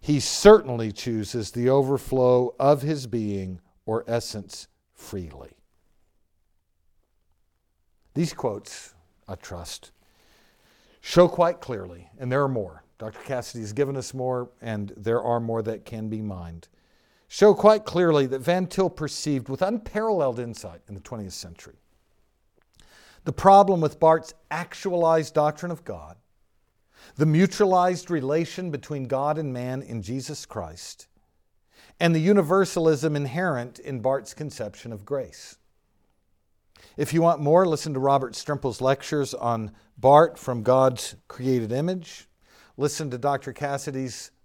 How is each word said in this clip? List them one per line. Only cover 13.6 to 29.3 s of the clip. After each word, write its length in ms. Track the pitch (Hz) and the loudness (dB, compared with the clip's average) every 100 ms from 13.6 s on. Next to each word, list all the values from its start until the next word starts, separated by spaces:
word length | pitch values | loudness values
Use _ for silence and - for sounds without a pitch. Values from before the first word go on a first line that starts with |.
has 120 | 107 | -10
given 240 | 107 139 139 | -4 -2 -2
us 160 | 123 | -8
more, 380 | 131 127 127 123 _ | -8 -4 -4 -8 _
and 320 | 117 107 101 - | -8 -8 -8 -8
there 260 | 107 117 | -2 -2
are 160 | 117 120 | 0 -2
more 240 | 117 113 | -2 -4
that 220 | 107 107 | -4 -6
can 240 | - 113 110 | -10 -10 -8
be 140 | 110 | -6
mined, 440 | 107 92 85 82 _ _ _ _ _ _ _ | -8 -10 -12 -16 _ _ _ _ _ _ _
show 240 | - 208 | 4 6
quite 320 | 202 208 214 | 8 6 4
clearly 420 | 208 175 175 151 135 | 0 0 4 4 2
that 120 | 131 | -2
Van 300 | 127 180 180 | -2 0 -2
Til 200 | - 185 | -2 -2
perceived 600 | - 156 - 151 139 113 | -2 -8 -6 -4 -4 -4
with 120 | 135 | -4
unparalleled 800 | 185 226 214 214 220 196 139 120 | -2 -4 -6 -4 -2 0 -2 -2
insight 420 | 120 110 101 85 _ | -8 -10 -16 -18 _
in 80 | |
the 60 | 101 | -18
twentieth 340 | - 120 98 | -14 -12 -12
century 400 | - 87 87 - - _ _ _ _ _ _ _ _ _ _ - - - _ | -14 -16 -20 -20 -20 _ _ _ _ _ _ _ _ _ _ -20 -20 -20 _
the 80 | - | -8
problem 480 | - 190 196 196 180 | 4 8 10 8 4
with 180 | 151 - | 0 2
Barth's 360 | 160 160 165 - _ | 4 4 0 -20 _
actualized 840 | 156 175 - 196 180 165 165 151 | -10 -10 -10 -4 0 2 2 2
doctrine 380 | - 151 151 175 | 0 0 -2 -10
of 120 | 170 | -10
God, 320 | - 92 78 - _ _ _ _ _ _ _ _ - - | -12 -16 -16 -20 _ _ _ _ _ _ _ _ -20 -2
the 80 | |
mutualized 840 | 151 156 185 - 202 185 180 175 - | 2 4 2 4 2 4 2 0 -4
relation 640 | 170 131 156 170 - 185 | -4 0 -2 -2 -8 -8
between 380 | 143 - 147 127 | -8 -8 -10 -4
God 280 | 131 143 | -2 -2